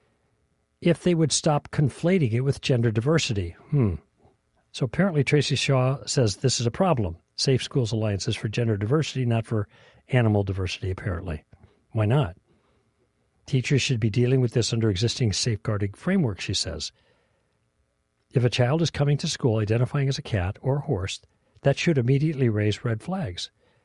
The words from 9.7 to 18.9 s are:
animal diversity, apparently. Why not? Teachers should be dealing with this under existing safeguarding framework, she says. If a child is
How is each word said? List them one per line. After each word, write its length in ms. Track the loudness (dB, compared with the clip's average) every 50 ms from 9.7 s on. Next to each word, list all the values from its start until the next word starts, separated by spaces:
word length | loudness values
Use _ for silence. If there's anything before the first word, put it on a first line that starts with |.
| _ -20 -20 -20 _ _ _ 0
animal 340 | 2 4 4 6 4 4 2
diversity, 480 | 0 -2 -4 -4 -4 -4 -6 -6 -6
apparently. 520 | -6 -4 -6 -6 -6 -6 -6 -8 -8 -8 _ _ -20 _ -20 _ _ _ _ _
Why 140 | -2 0 2
not? 300 | 2 2 2 0 -2 -6 _ _ _ _ _ _ _ _ _ _ _ _ _ _ _ _ _ _ _ _ _ _
Teachers 360 | -2 -2 -2 2 2 2 2
should 180 | 2 0 0 0
be 100 | 0 0
dealing 320 | 2 2 2 4 4 2
with 120 | 2 2 0
this 180 | 0 0 0
under 180 | 0 2 2 2
existing 440 | 2 2 0 -2 0 0 0 0 0
safeguarding 600 | 0 -2 -2 -4 -4 _ -4 -2 -2 -2 -4 -6
framework, 460 | -6 -4 0 0 2 0 0 -2 -6
she 140 | -6 -4 -4
says. 380 | -4 -4 -6 -6 -8 -10 -12 _ _ _ _ _ _ _ _ _ _ _ _ _ _ _ _ _ _ _ _ _ _ _ _ _ _ _ _ 0
If 100 | 2 2
a 60 | 2
child 320 | 2 2 0 2 2 0
is 100 | 0 -2